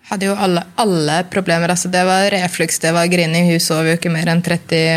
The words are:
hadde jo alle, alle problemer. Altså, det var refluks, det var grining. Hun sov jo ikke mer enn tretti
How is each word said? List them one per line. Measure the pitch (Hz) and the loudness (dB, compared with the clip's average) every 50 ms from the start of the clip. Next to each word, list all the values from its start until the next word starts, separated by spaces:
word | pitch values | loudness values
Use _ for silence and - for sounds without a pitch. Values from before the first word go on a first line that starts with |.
| _ - | _ -8
hadde | - 196 196 | -6 -4 -2
jo | 196 202 | -2 -2
alle, | 202 208 185 175 170 - - - - | 0 0 0 0 0 -2 -4 -4 -2
alle | 240 208 185 165 151 147 151 170 185 180 | 0 2 2 2 0 0 0 0 -2 -2
problemer. | - 196 190 - 165 165 170 170 | -4 -4 0 0 0 0 0 0
Altså, | 180 175 - 185 | -2 -2 -2 -2
det | 180 180 185 | 0 0 2
var | 185 185 190 196 202 | 2 2 2 2 2
refluks, | 202 185 180 175 - - 160 160 - - | 0 0 -2 -2 -2 -2 -4 -2 -2 -2
det | - 165 170 | -2 0 0
var | 170 170 175 | 2 2 2
grining. | 180 175 170 160 160 170 175 175 | 2 0 0 0 2 2 2 2
Hun | 170 170 | 2 2
sov | 170 - 165 156 160 | 0 0 -2 0 0
jo | 160 165 | 0 0
ikke | 165 - 180 165 | 0 -2 -2 -2
mer | 160 170 170 | -2 0 0
enn | 165 175 | 0 0
tretti | 175 - 175 170 - - 170 165 160 160 165 | 0 0 -2 -4 -4 -2 -2 0 0 2 0